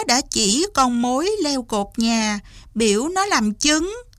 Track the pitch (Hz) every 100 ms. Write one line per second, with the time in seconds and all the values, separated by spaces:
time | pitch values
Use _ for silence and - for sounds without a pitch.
0 | 427 240 - 226 208 233 392 285 254 240
1 | 247 254 359 427 302 269 240 214 202 -
2 | 226 226 214 208 - - - 214 226 202
3 | 294 370 403 311 214 214 294 311 359 466
4 | 480